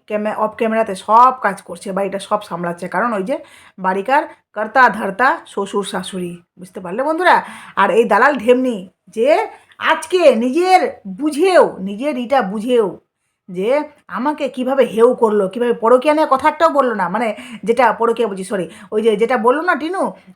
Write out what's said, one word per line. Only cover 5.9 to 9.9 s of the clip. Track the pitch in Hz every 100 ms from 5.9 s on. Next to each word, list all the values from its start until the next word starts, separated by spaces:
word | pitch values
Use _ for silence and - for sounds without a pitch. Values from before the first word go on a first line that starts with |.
| 185 180 185 175 175 _ -
বুঝতে | 180 -
পারলে | 185 202
বন্ধুরা? | 285 320 359 302 - - - -
আর | 196
এই | 202
দালাল | 226 208 262 277
ঢেমনি | 214 247 254 214 185 _ _
যে | 220 247 349 440 - _ -
আজকে | 254